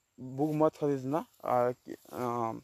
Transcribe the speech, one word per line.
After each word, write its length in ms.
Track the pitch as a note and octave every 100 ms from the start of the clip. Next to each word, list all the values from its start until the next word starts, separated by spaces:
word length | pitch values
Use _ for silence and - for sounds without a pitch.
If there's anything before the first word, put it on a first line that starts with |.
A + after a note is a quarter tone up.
| _ -
बुक 340 | B2+ C3+ D3+ D3+
मत 220 | D#3 -
खरीदना। 480 | D3 C#3 C3 D3 - _ -
आ, 260 | B2 B2
कि, 240 | B2+ - - -
आ, 400 | E2+ B2 A#2+ A2+ A2+